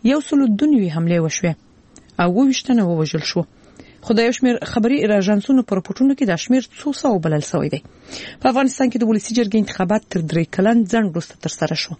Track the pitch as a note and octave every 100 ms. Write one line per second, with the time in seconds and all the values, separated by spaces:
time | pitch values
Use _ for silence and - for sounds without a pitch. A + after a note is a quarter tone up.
0 | A3+ D4 - C#4+ C4 G3+ D4+ C#4 F#3 D#3+
1 | E3 E3+ D#3+ - F3 D#3+ _ _ _ -
2 | - - F3 F3+ C4+ B3+ - A#3+ F3+ E3
3 | D#3 D#3+ - F3+ - _ - - - -
4 | - A3 A#3 B3 B3+ A#3+ - A#3 A3+ C#4+
5 | G#3 G#3 F#3 G#3 - C4+ - F#3+ - -
6 | C4+ C#4 A3+ E3+ - B3+ A#3 - D4 C#4
7 | D4 G3 D#3+ D3+ D3 E3 D3 C#3 - -
8 | - - - - C4 B3 C4+ - C4 A#3
9 | A3+ G#3+ - A#3 A3 A3 G#3 - F#3 G#3+
10 | _ F#3 D#3+ D#3+ E3 - G3 A#3 F#3+ A3+
11 | G#3 E3 - - D#3+ - D#3 D#3+ - D#3+